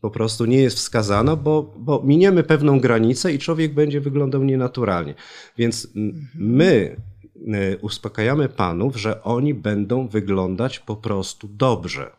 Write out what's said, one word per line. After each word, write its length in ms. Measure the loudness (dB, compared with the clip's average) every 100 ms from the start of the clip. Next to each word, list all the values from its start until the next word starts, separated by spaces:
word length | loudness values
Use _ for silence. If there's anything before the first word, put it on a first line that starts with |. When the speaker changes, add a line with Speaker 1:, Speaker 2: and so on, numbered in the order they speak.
Speaker 1:
po 100 | -6
prostu 340 | -2 -4 -2 2
nie 120 | 4
jest 200 | 4 0
wskazana, 580 | -4 -2 0 2 2 0
bo, 380 | 0 0 -2 -10
bo 240 | -2 0 4
miniemy 380 | 6 6 4
pewną 360 | 4 2 4 4
granicę 540 | 4 4 4 2 -2
i 60 | -4
człowiek 340 | -2 -2 -2
będzie 280 | 0 0 0
wyglądał 420 | -2 -2 0 0
nienaturalnie. 720 | 0 2 -2 -2 0 0 -4 -10 -18 -20 -20 -2
Więc 300 | -2 -2 -10 -6
m-, 60 | -6
Speaker 2:
Mhm. 200 | -6 -14 -6
Speaker 1:
my, 600 | 0 4 4 4 2 -6 -16 -20 -20 -16 -6
e, 240 | -2 -2 -2
uspokajamy 720 | -6 -10 -10 -2 0 2 -2
panów, 480 | 0 -2 0 -2 -2
że 260 | -4 -4
oni 300 | -2 0 0
będą 540 | -2 -2 -2 -2 -2 -2
wyglądać 720 | -4 -2 -2 -2 -2 -4 -6
po 160 | -12 -10
prostu 520 | -6 -6 -6 -12 -18
dobrze. 640 | -2 0 0 -4 -10 -12